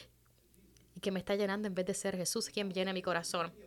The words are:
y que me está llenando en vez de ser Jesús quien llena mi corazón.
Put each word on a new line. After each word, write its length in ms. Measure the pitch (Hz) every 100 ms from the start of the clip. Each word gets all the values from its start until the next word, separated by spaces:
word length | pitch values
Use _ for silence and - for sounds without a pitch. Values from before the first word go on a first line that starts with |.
| - - _ _ _ - - - - 180
y 40 |
que 100 | 202
me 80 | 190
está 160 | 185
llenando 340 | 202 202 202 208
en 60 |
vez 140 | 185 185
de 80 | 190
ser 200 | 196 185
Jesús 320 | 170 226 214
quien 220 | 214 202
llena 220 | 185 190
mi 80 | 185
corazón. 500 | 185 170 170 175 165 -